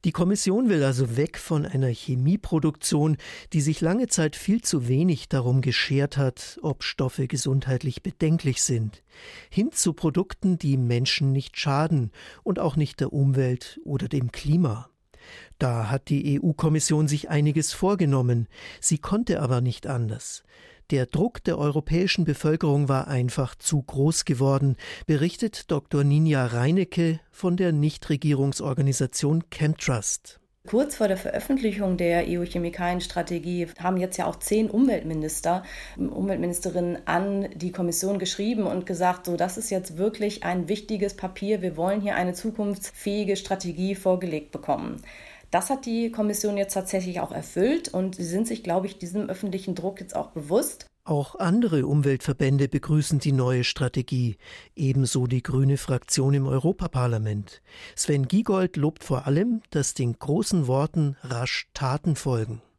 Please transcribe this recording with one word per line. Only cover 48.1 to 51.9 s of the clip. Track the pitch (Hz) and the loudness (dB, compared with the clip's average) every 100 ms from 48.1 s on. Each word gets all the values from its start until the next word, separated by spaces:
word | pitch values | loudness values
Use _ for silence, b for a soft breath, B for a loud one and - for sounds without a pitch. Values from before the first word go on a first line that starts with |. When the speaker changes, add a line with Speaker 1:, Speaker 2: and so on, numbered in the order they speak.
| 180 | -4
Speaker 2:
sie | |
sind | 170 180 226 | -4 -2 -2
sich, | 226 | -4
glaube | 180 170 190 | 0 0 0
ich, | - | -8
diesem | 175 196 208 | -6 -4 -4
öffentlichen | 185 202 190 190 | -4 -4 -4 -4
Druck | 175 175 190 | -4 -6 -8
jetzt | 185 | -8
auch | - - | -8 -6
bewusst. | 165 147 202 262 - - _ | -8 0 0 0 -6 -20 _
Speaker 1:
Auch | - 147 139 370 | -2 -2 -2 -2
andere | 180 208 233 156 | 2 4 4 2
Umweltverbände | 127 | 2